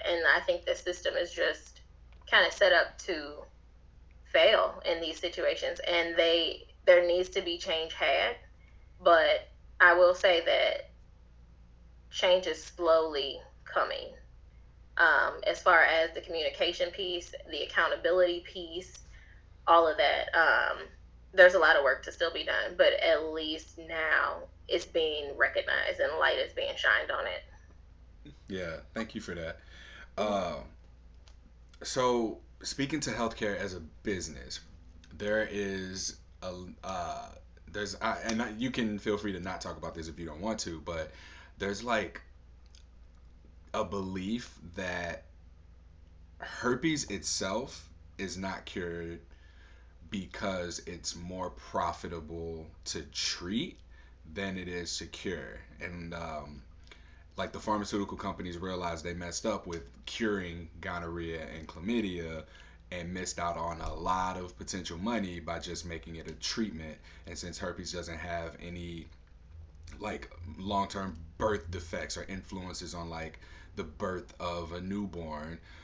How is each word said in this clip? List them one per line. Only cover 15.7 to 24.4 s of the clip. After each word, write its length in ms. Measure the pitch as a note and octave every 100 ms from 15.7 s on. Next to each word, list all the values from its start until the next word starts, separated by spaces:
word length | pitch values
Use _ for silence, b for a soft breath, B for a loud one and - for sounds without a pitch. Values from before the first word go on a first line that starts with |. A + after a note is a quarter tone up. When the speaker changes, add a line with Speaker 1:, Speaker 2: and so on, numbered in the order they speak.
| E3+
Speaker 1:
as 280 | C#3 D#3+ E3
the 60 | -
communication 720 | F3+ E3 C#3+ - F3 F3 F3
piece, 420 | F#3 F#3 F3 - - -
the 140 | D#3
accountability 800 | - F3+ D#3+ D3 E3 F#3 F3+ F3
piece, 580 | - F#3 E3+ E3+ - - b b b b b - -
all 220 | E3+ D#3+
of 80 | D#3
that, 400 | D#3+ C#3 - E3
um, 440 | D#3 A#2 - - - - - - -
there's 200 | F#3 F3+
a 60 | F#3
lot 180 | D#3 D#3
of 60 |
work 200 | C#3 C#3
to 80 | -
still 220 | - -
be 100 | D3+
done, 320 | - G#2 G#2 -
but 180 | D#3
at 300 | - E3 D3+ D#3+
least 460 | D#3 D#3 D#3+ - -
now 600 | D#3+ E3 D#3 C#3 - -